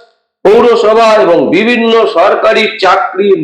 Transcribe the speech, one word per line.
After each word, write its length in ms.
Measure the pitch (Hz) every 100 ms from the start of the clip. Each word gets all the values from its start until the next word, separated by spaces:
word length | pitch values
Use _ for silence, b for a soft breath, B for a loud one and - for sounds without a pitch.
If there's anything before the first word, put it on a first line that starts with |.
| _ _ _ _
পৌরসভা 640 | 185 220 240 226 208 220 226 214
এবং 160 | 180 170 -
বিভিন্ন 420 | 170 220 240 226 226 220 165
সরকারি 480 | 196 214 - 220 214 -
চাকরি 500 | 185 185 - 185 202 180